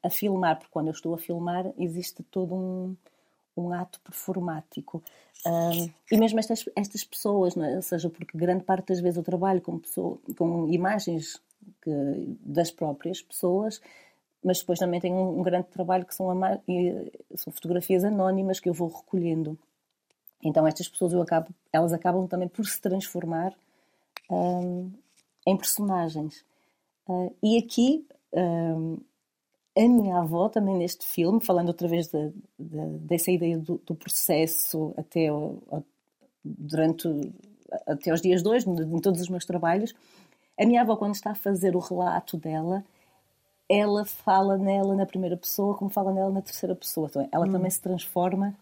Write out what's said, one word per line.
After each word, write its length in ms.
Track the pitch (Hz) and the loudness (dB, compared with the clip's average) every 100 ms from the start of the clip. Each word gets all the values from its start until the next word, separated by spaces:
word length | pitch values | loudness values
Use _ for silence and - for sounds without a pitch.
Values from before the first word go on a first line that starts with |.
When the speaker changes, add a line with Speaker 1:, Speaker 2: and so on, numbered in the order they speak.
Speaker 1:
a 60 | 180 | -2
filmar, 480 | - 208 190 175 160 | -2 0 2 2 0
porque 140 | - | -2
quando 160 | 160 156 | -4 -4
eu 60 | |
estou 200 | 156 165 | -4 -4
a 40 | 165 | -4
filmar 540 | - 170 175 175 185 - | -4 -4 -2 -4 -4 -4
existe 460 | 175 165 175 - | -4 -4 -10 -12
todo 300 | 175 190 180 185 | -8 -6 -4 -4
um, 400 | 185 185 185 185 _ _ _ _ _ - | -4 -4 -6 -10 _ _ _ _ _ -6
um 160 | 175 | -4
ato 260 | 175 180 - | -6 -8 -14
performático. 1000 | - - - 185 175 156 - - - 165 - _ _ - 170 | -18 -12 -6 -4 -4 -6 -10 -14 -12 -14 -14 _ _ -8 -2
Ahm, 440 | 170 170 170 170 - - | 0 0 0 -4 -8 2
e 60 | 220 | 4
mesmo 220 | 226 220 | 4 2
estas, 260 | 220 226 - - | -2 -4 -4 -4
estas 280 | 202 214 | -4 -6
pessoas, 520 | - - 214 202 180 175 | -10 -6 0 2 2 0
não 100 | 151 | -2
é? 100 | 160 | -2
Ou 60 | |
seja, 280 | - 175 165 | -2 -2 -4
porque 280 | 165 165 165 | -6 -10 -2
grande 260 | 175 185 | 0 0
parte 240 | 180 190 190 | 2 -2 0
das 120 | 185 | 0
vezes 180 | 175 175 | 0 0
eu 60 | |
trabalho 380 | 170 175 196 185 | -2 0 2 0
com 160 | 175 170 | -2 -8
pessoa-, 380 | - - 175 185 - - | -8 -6 -4 -6 -10 -2
com 300 | 170 170 160 | 0 2 0
imagens 720 | 170 185 214 185 165 151 - _ _ - _ | 2 2 0 -2 -4 -6 -14 _ _ -20 _
que, 100 | 160 147 139 - - 120 - | -4 -2 -2 -4 -6 -10 -4
das 260 | 147 165 | -2 -2
próprias 500 | - 156 143 170 185 | -2 -6 -4 -6 -8
pessoas, 600 | - - 180 185 214 214 - - _ _ _ _ | -10 -2 0 2 0 -6 -18 -20 _ _ _ _
mas 160 | 185 180 | 0 0
depois 200 | - 170 | 0 0
também 200 | 180 175 | 0 0
tenho 160 | 180 185 | 0 0
um, 240 | 185 180 | 0 0
um 40 | |
grande 240 | 180 180 - | 0 0 -2
trabalho 380 | - 180 185 180 | -6 0 0 0
que 100 | - | -4
são, 140 | 185 | -2
ama-, 300 | 180 190 196 - | 0 0 0 -2
e, 440 | 180 180 180 - - - - | 0 0 -2 -10 -16 -16 -14
são 160 | - | -14
fotografias 500 | - 165 180 175 185 | -10 -2 -2 2 2
anónimas 560 | 202 208 190 190 190 185 | 2 2 2 2 0 -2
que 100 | 185 | -2
eu 40 | |
vou 140 | 160 170 | -2 -4
recolhendo. 720 | - _ 190 170 160 151 156 _ _ _ _ _ _ _ _ | -6 _ -2 0 0 -2 -8 _ _ _ _ _ _ _ _
Então 220 | 156 156 156 | 2 4 4
estas 220 | 156 180 | 2 -10
pessoas 240 | - 180 | -2 0
eu 80 | 180 | 2
acabo, 280 | 160 165 160 - _ | 2 0 -2 -14 _
elas 220 | 160 170 | 2 2
acabam 340 | 165 180 180 185 | 2 0 0 0
também 200 | 180 180 | -2 -4
por 180 | - 202 | -4 -6
se 140 | - | -2
transformar, 720 | 202 190 - 180 165 165 185 - _ _ _ _ _ - _ | -2 -2 -2 -6 -4 -2 -4 -6 _ _ _ _ _ -20 _
ahm, 600 | 180 180 180 180 180 185 208 _ _ _ _ - | 0 0 0 -2 -4 -8 -14 _ _ _ _ 2
em 120 | 190 | 2
personagens. 840 | - - 208 185 165 156 156 - _ _ _ _ _ _ - | 0 -2 0 0 0 -2 -6 -10 _ _ _ _ _ _ -4
Ah, 220 | 180 180 - | -2 -4 0
e 160 | 214 233 | 4 4
aqui, 480 | 233 - 247 311 - - _ - | 2 2 4 4 -2 -20 _ 0
ahm, 640 | 175 170 165 160 160 160 - _ _ _ _ _ _ - | 2 2 0 -2 -4 -6 -12 _ _ _ _ _ _ 4
a 40 | 233 | 8
minha 300 | 240 202 180 | 8 6 2
avó 320 | 165 170 185 | 2 2 2
também 260 | 214 196 190 | 2 2 2
neste 300 | 175 - - | -2 -4 -6
filme, 340 | - 165 220 | 0 4 4
falando 280 | - 180 170 | 4 2 2
outra 180 | 170 175 | 0 0
vez 200 | 170 165 | 0 0
de, 240 | 151 151 - - - | -2 -4 -8 -20 -16
de, 200 | 165 156 156 156 | -10 -8 -8 -8
dessa 320 | 156 170 185 | -2 0 2
ideia 260 | 180 170 165 | 2 2 0
do, 200 | 160 170 - | -4 -6 -6
do 100 | 165 | -8
processo 960 | - - - 156 160 160 - 160 156 - | -4 -2 2 2 2 0 -2 -2 -4 -6
até 340 | 156 165 156 | -4 0 2
o, 300 | 147 151 - - | 0 -4 -8 -8
a, 100 | 147 - _ _ _ _ _ | -10 -10 _ _ _ _ _
durante 640 | 156 - 151 156 160 165 170 | -14 -12 -4 2 2 2 -2
o, 140 | 147 - - - _ - - - | -4 -6 -12 -20 _ -10 -8 -4
até 240 | 143 - | -4 0
aos 100 | 160 | 0
dias 220 | 180 180 | 4 4
de 60 | 180 | 4
hoje, 200 | 240 190 | 2 2
em 300 | 170 160 165 | -2 -2 0
todos 220 | 196 175 | 0 0
os 80 | 180 | -2
meus 160 | 180 - | -6 -4
trabalhos, 480 | 175 165 180 226 - _ - _ _ _ - | -2 2 2 0 -8 _ -20 _ _ _ 2
a 60 | 214 | 6
minha 160 | 240 | 6
avó, 140 | 233 220 | 4 2
quando 180 | 202 202 | 0 -2
está 160 | 208 | -6
a 40 | 208 | -4
fazer 400 | 196 190 190 180 | -2 2 2 2
o 40 | |
relato 560 | 175 180 180 175 - 170 | -2 -2 0 0 -4 -8
dela, 460 | 160 156 165 190 196 _ _ _ _ _ _ _ _ | -4 -2 -2 -4 -6 _ _ _ _ _ _ _ _
ela 340 | 202 208 208 208 | 4 4 0 -2
fala 520 | - - 190 196 196 | -4 4 4 4 2
nela 360 | 196 196 196 196 | 2 2 2 2
na 100 | 190 | 0
primeira 320 | 185 185 175 | -2 -2 -4
pessoa 380 | - - 202 202 | -4 -2 0 0
como 140 | 196 | -2
fala 220 | 208 190 | -2 0
nela 180 | 190 196 | 0 0
na 120 | 196 | 0
terceira 340 | - - 185 180 | -4 -8 -4 -4
pessoa. 320 | - - 151 | -4 -4 -4
Então, 200 | 139 139 | -4 -2
ela 160 | 156 185 | 0 2
Speaker 2:
Hum. 40 | |
Speaker 1:
também 180 | 185 185 | 2 0
se 80 | - | -2
transforma 720 | 185 180 - 180 180 190 202 202 | -2 -4 -2 0 0 2 -2 -4